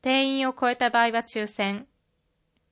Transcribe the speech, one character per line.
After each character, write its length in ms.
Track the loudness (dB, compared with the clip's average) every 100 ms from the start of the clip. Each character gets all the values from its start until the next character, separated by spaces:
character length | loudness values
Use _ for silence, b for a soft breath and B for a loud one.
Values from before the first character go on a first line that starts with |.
定 240 | 0 0
員 240 | 2 0 -2
を 60 | 0
超 120 | 0
え 60 | 2
た 140 | 2
場 120 | 4
合 80 | 2
は 120 | 0
抽 240 | -4 -6 -8
選。 400 | -4 -4 -4 -10 _ _ _ _ _ _ _ _